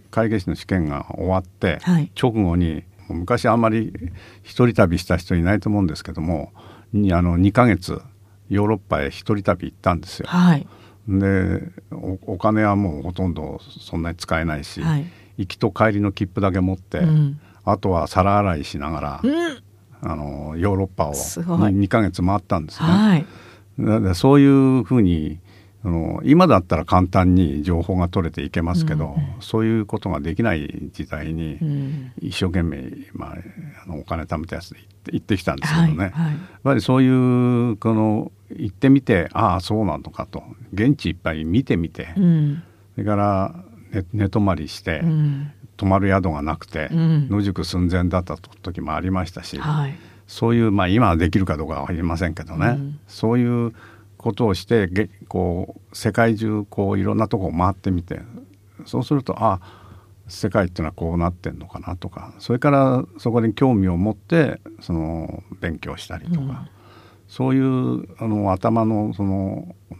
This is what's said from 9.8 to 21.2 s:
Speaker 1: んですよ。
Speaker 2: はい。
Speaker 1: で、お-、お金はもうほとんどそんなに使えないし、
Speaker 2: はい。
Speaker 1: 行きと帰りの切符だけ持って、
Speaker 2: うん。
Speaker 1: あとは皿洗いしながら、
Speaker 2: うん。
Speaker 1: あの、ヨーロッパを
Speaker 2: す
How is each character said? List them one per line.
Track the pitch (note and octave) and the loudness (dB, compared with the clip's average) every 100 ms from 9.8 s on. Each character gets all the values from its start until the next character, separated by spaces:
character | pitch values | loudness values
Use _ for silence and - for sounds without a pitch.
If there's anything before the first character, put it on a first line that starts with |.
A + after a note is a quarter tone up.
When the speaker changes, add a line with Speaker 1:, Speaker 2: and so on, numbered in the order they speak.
| - | -2
Speaker 1:
ん | F2 | -2
で | - | -4
す | - | -10
よ。 | - | -4
Speaker 2:
は | F3+ F3+ D3 | 4 4 4
い。 | - - - - - | 0 -16 -20 -14 -2
Speaker 1:
で、 | G2 G2 F#2+ F2+ F#2 - - - | 0 2 2 0 -2 -6 -16 -16
お-、 | - G#2 F#2+ - | -12 -8 -8 -8
お | F#2+ | -2
金 | G#2+ G#2+ | 0 2
は | G#2+ G2+ | 2 2
も | G2 D2 | 0 -2
う | |
ほ | F2 | -6
と | F2 F#2 | -4 -4
ん | |
ど | D#2 D2+ D2 - - | -4 -8 -12 -16 -20
そ | - F2 | -10 -6
ん | |
な | E2 | -6
に | E2 | -8
使 | - E2 | -4 -2
え | |
な | E2 D2+ | -2 -4
い | |
し、 | - - | -8 -6
Speaker 2:
は | E3 D3+ | -2 -2
い。 | E3+ - - - | -4 -12 -16 -10
Speaker 1:
行 | G2 | -10
き | - | -4
と | A2+ | -2
帰 | - A2 | 2 2
り | G2+ | 2
の | G#2 | 0
切 | - F#2+ | -2 -4
符 | - | -2
だ | G2 | 0
け | F#2 | 2
持 | F#2 | 0
っ | F#2 | -2
て、 | - - | -6 0
Speaker 2:
う | E3+ | 2
ん。 | D#3 C#3+ D3 - - | 4 2 -2 -14 -6
Speaker 1:
あ | - G2+ | -2 0
と | - | 2
は | F2 D2+ | 0 0
皿 | G2 F#2+ G2+ | 2 4 4
洗 | G2+ D#2+ | 2 0
い | |
し | C#2 D2+ | -4 -8
な | D2 | -6
が | D#2 | -6
ら、 | D2 C#2 | -6 -4
Speaker 2:
う | A#3+ | -2
ん。 | D#4+ E4+ C4 - _ _ - | -2 -4 -8 -16 _ _ -12
Speaker 1:
あ | - D2+ | -8 -6
の、 | C#2+ C#2 D2 E2 | -8 -8 -8 -2
ヨ | G2 | 0
ー | G2 | 0
ロ | F#2+ | -2
ッ | |
パ | - D#2 | -4 -4
を | |
Speaker 2:
す | C#2+ | -4